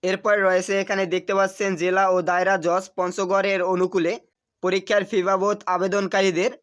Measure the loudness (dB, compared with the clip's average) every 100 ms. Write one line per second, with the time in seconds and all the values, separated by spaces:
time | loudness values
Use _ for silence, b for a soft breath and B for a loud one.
0 | -2 -2 2 2 4 2 2 -2 0 -2
1 | 0 -2 -2 0 0 0 -4 0 0 2
2 | 2 2 2 0 2 0 0 -2 -2 -6
3 | -6 -4 -2 0 0 0 0 0 0 0
4 | -2 -4 _ _ _ _ -2 -2 0 0
5 | 0 -2 0 0 0 -2 -2 -2 0 0
6 | 0 0 2 2 -2 -4